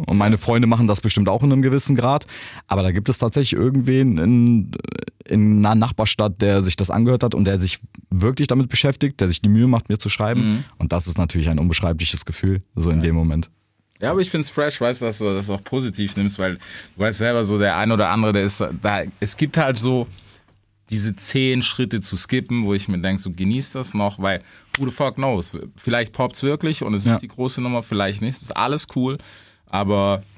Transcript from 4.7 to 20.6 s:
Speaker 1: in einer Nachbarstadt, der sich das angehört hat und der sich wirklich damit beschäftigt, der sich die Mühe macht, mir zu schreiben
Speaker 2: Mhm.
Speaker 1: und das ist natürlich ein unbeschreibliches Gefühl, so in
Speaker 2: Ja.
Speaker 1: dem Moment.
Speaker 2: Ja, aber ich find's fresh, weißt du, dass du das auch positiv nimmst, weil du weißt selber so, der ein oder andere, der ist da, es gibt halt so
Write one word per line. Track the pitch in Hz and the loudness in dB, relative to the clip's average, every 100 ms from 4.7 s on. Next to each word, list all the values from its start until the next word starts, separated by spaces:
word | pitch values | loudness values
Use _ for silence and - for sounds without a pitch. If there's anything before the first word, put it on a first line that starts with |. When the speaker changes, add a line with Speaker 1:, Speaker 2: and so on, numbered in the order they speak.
| - - - - - - | -6 -10 -10 -12 -14 -2
Speaker 1:
in | 107 107 107 104 | 2 4 4 4
einer | |
Nachbarstadt, | 110 113 - 110 - 104 92 | 4 2 0 0 0 0 0
der | 101 98 | 2 2
sich | 92 - | 2 0
das | 98 | 0
angehört | 104 117 127 | 2 2 2
hat | 120 | 2
und | - 95 | 2 2
der | 98 | 2
sich | 92 - - - - | 0 -4 -12 -20 -4
wirklich | 92 104 131 143 | 0 0 0 0
damit | 131 127 | 2 2
beschäftigt, | - 143 131 143 - | 0 0 0 -2 0
der | 92 | 0
sich | 87 | 2
die | 104 | 4
Mühe | 107 123 | 6 6
macht, | 117 - | 2 0
mir | 104 | -2
zu | 110 | -2
schreiben | - 107 123 | -2 0 0
Speaker 2:
Mhm. | 110 107 135 - | 0 0 -4 -6
Speaker 1:
und | 80 | -2
das | 87 87 | 0 0
ist | 80 | 0
natürlich | 82 87 78 | 0 0 0
ein | 78 | 2
unbeschreibliches | 87 82 87 82 82 - - | 2 0 0 -2 -2 -4 -6
Gefühl, | 85 95 95 - - | -2 0 0 -4 -2
so | 85 | 0
in | 80 | 2
Speaker 2:
Ja. | 82 | 2
Speaker 1:
dem | 82 | 2
Moment. | 82 78 - _ _ _ _ _ | 2 0 -4 _ _ _ _ _
Speaker 2:
Ja, | 117 | -2
aber | 180 | 0
ich | 180 | 0
find's | 165 147 | -2 -4
fresh, | - 147 - | -2 -2 0
weißt | 120 123 | -2 -2
du, | 117 | -4
dass | 104 | -2
du | 104 | -2
das | 98 101 | -2 -2
auch | 98 | -6
positiv | - 131 127 101 101 - | -4 -4 -4 -4 -4 -2
nimmst, | 101 101 | -2 -2
weil | 92 87 | -4 -6
du | - - - - | -12 -20 -14 -4
weißt | 107 101 | -2 0
selber | 113 120 104 | 0 0 0
so, | 104 | 2
der | 101 85 | 2 2
ein | 110 | 2
oder | 110 95 | 2 2
andere, | 104 110 | 2 2
der | 101 | 2
ist | 98 - 87 90 | 0 -2 -4 -4
da, | 104 101 78 - | -4 -4 -6 -6
es | 104 - | -6 -4
gibt | 151 165 | -2 0
halt | 143 120 | -2 -2
so | 120 127 110 - - - _ _ | -2 -2 -4 -12 -20 -20 _ _